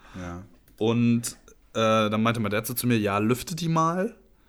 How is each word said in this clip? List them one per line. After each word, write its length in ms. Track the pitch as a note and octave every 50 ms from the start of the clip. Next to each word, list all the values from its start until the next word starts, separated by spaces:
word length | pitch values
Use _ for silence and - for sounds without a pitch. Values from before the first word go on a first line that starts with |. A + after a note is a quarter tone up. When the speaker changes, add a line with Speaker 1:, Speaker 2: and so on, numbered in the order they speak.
| - - - F#2
Speaker 1:
Ja. 240 | F2+ F2 F2 F2+ G2 - - - _ _ - -
Speaker 2:
Und, 580 | G#2 A2+ A2+ A#2+ A#2+ A#2 A#2 A#2 A#2 - - - - - - _ _ _ -
äh, 360 | A2 A2+ A2 A2 A2 G#2+ G#2+
dann 120 | A2 A2 A2
meinte 180 | A#2 A2+ A#2
mein 100 | A2 G2+
Dad 160 | G2+ G#2+ A2+
so 80 | - B2
zu 120 | - -
mir, 120 | B2 A#2+ A2
„Ja, 200 | G2+ G2 G2 G#2
lüfte 360 | G#2+ A2 B2 - - - E3+
die 140 | D#3+ E3+ E3
mal.“ 480 | E3 D#3+ D#3+ E3 E3+ F#3 G3 A#3 - - - _ _ _ _